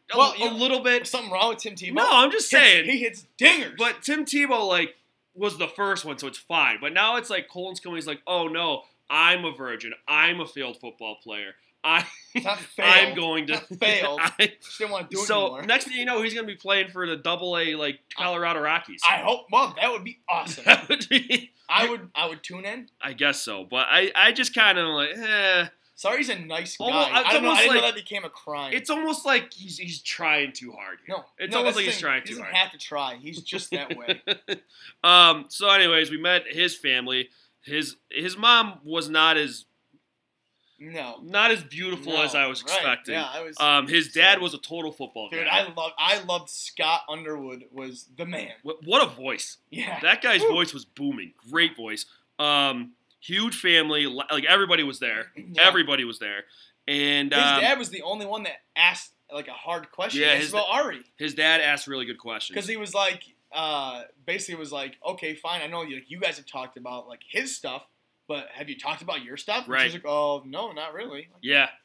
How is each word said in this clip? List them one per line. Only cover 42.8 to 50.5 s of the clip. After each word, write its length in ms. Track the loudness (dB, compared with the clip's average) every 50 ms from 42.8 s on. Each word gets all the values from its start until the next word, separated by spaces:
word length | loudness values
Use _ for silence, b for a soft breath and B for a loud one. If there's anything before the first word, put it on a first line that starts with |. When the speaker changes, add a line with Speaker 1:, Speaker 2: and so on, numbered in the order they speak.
| 2 2 0 0 -2 -4 -4
Speaker 2:
Yeah, 140 | -4 -4 -4 -6
I 80 | -10
was 180 | -10 -8 -4 0
Speaker 1:
Um, 280 | 4 6 6 6 4 4
his 240 | 4 2 2 2
dad 240 | 2 6 6 8 6
Speaker 2:
so 60 | 6
Speaker 1:
was 120 | 2 -2 -4
a 60 | -6
total 320 | -10 -10 -10 -8 -8 -8
football 380 | -10 -10 -14 -14 -12 -12 -12 -8
Speaker 2:
Dude, 160 | -6 -6 -2
Speaker 1:
guy. 40 | 0 0 0 0
Speaker 2:
I 80 | -2 -4
love, 180 | -8 -8 -6 -4 -2
I 220 | 0 0 0 0
loved 280 | -2 -4 -6 -6 -6 -8
Scott 520 | -12 -10 -12 -10 -8 -4 -2 0 0 -2 -2 -6
Underwood 540 | -12 -10 -10 -10 -10 -10 -10 -12 -14 -16 -18 -18
was 340 | -16 -14 -14 -14 -14 -16 -18 _ _
the 100 | -14 -12
man. 260 | -10 -8 -10 -10 -10 -14 -14
Speaker 1:
What, 240 | -12 -12 -12 -10 -4
what 160 | 2 2 4
a 60 | 4 2
voice. 500 | -2 -8 -8 -8 -6 -6 -8 -10 -12 -16 _ _
Speaker 2:
Yeah. 280 | -12 -10 -8 -8 -6 -2
Speaker 1:
That 200 | 2 2 2 4
guy's 200 | 2 2 2 4
Speaker 2:
Woo. 80 | 4
Speaker 1:
voice 240 | 4